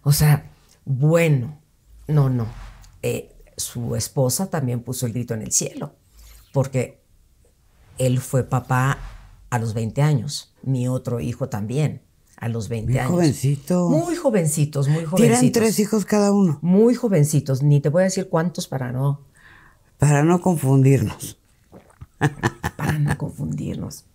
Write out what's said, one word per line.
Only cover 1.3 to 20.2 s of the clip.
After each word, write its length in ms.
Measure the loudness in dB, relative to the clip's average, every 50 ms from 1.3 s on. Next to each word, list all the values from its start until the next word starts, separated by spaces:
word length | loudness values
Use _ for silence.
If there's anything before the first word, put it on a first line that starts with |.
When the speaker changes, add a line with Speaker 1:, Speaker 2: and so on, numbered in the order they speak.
| 2 2 0 -4 -10 -14 _ _ _ _ _ _ -20 -16 -6
Speaker 1:
no, 220 | 0 2 2 4 2
no. 160 | 2 -2 -4 -6 -8 -14 -18 -18 -20 -20 -20 -20 -16 _
Eh, 320 | -6 -4 -4 -4 -8 -12 -20 -20 -20 -20 _
su 400 | -12 -12 -10 -8 -8 -6 -4 -4
esposa 520 | -6 -6 -4 -2 0 0 0 0 -2 -4 -4
también 300 | -4 -4 -2 -2 -4 -4
puso 240 | -6 -8 -6 -6 -6
el 60 | -4
grito 220 | -4 -6 -6 -4 -6
en 80 | -8
el 100 | -6 -4
cielo, 420 | -4 -2 -4 -4 -8 -10 -12 -12 _ _ _ _ _ -20 -20 -20 -20 -20 _ _
porque 500 | _ -2 -2 0 -2 -4 -4 -4 -8 _ _ _ _ _ _ _ _ _ _ _ _ _ _ _ _ _ _ _ -6 -2
él 200 | 0 0 0 0
fue 240 | -2 -2 -2 -2 -2
papá 540 | 0 -2 -4 -2 0 0 0 0 0 -2 -4 -8 -16 -16 -20 -20 -20 -20 -20 -8 -4
a 80 | -4 -2
los 160 | -2 -2 -4
veinte 280 | -4 -4 -4 0 0
años, 520 | 2 2 2 0 -2 -6 -10 -12 -14 _ _ _
mi 260 | -4 -4 -2 -2 -2 -2
otro 320 | -4 -4 -4 -6 -6 -4
hijo 280 | -4 -6 -6 -6 -8 -8
también, 540 | -6 -8 -6 -4 -2 -2 -2 -2 -4 -8 _ _ _ _ _ _ _
a 120 | -10 -8 -6
los 200 | -6 -6 -6 -6
veinte 240 | -6 -6 -2 -2
Speaker 2:
Muy 60 | 0 0
Speaker 1:
años. 100 | 0 0
Speaker 2:
jovencito. 760 | 0 2 2 2 2 0 -2 -2 -2 -2 -2 -2 0 0 2 2
Speaker 1:
Muy 280 | 2 0 0 -2 -6
jovencitos, 720 | -2 -2 0 0 2 0 0 0 0 -2 -2 0 -2 0 0
muy 160 | 0 0 -2 -2 2
Speaker 2:
Tienen 200 | 4 4 4 6
Speaker 1:
jovencitos. 260 | 4 4 2 4 2
Speaker 2:
tres 160 | 2 2 2 0
hijos 240 | 0 0 0 -2 0
cada 280 | 2 2 2 4 4
uno. 260 | 4 4 2 2 0 0
Speaker 1:
Muy 320 | 0 2 4 6 6 4 4
jovencitos, 680 | 2 0 0 2 2 2 4 2 0 0 0 -2 0
ni 180 | 4 4 4 4
te 80 | 4 2
voy 140 | 2 2
a 20 | 2
decir 240 | 2 0 -4 -4 -2
cuántos 400 | -2 -2 -2 -2 -4 -6 -8 -8
para 240 | -6 -6 -6 -4
no 340 | -4 0 0 0 0 -2 -8 _ _ _ _ -20 -20 -20 -20 -20 _ _ _ _ _ _
Speaker 2:
Para 240 | 2 4 4 4